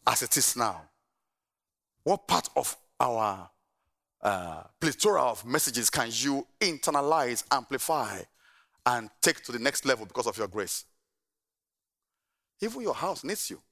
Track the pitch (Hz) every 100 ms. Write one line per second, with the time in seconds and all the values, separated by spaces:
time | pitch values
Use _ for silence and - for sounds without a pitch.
0 | - 113 120 - 123 - 113 87 78 _
1 | _ _ _ _ _ _ _ _ _ _
2 | - 196 - 165 - - - - _ -
3 | 127 117 107 95 90 _ _ _ _ _
4 | _ _ - 98 87 80 - _ 160 135
5 | 208 185 127 110 113 147 139 120 110 -
6 | 117 113 135 139 - _ 202 151 - 147
7 | 143 160 127 117 - 135 117 135 - 156
8 | 110 95 - _ _ _ _ _ - 123
9 | 110 - - 156 - 120 123 139 139 123
10 | 107 127 117 107 104 107 95 - - _
11 | _ _ _ _ _ _ _ _ _ _
12 | _ _ _ _ _ _ 214 254 226 127
13 | 180 208 135 196 - - _